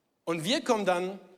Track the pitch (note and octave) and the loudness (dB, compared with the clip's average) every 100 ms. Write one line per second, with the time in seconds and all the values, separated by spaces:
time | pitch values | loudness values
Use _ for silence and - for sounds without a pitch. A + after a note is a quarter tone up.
0 | _ _ - E3 D#3 D4 - A3+ F#3+ F3+ | _ _ -6 -4 0 0 2 2 2 0
1 | F3+ G3 - | -2 -6 -16